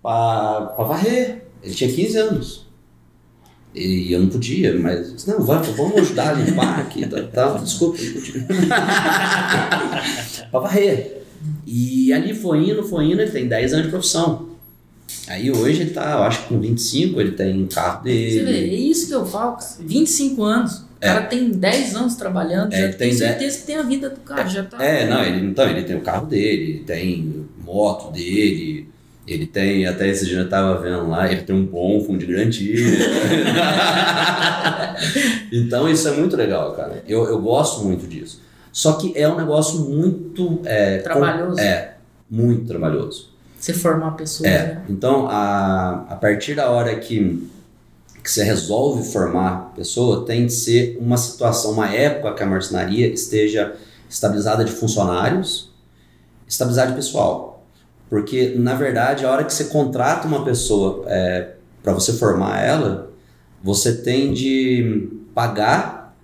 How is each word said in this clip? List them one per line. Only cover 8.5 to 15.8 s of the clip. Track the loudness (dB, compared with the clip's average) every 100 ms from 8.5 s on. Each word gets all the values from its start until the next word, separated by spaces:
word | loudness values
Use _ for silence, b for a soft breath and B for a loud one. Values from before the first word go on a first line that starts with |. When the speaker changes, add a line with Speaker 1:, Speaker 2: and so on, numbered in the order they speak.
| 2 2 2 2 2 2 0 0 0 0 0 0 -2 -2 -4 -4 -6 -8 -12 -4
Speaker 1:
Pra | -2
varrer. | 2 2 4 2 -4 -12 -18 -10 -8 -8
E | -4 -2 0 4 4
ali | 4 0
foi | -4 0 2 2
indo, | 0
foi | -2 0
indo, | 2 2
ele | 0
tem | 0 0
dez | 0 2
anos | 2
de | 0
profissão. | -2 0 2 0 0 -8 -16 -20 -20 _ -20 -16 -16 -10
Aí | -4 0
hoje | 2 2 2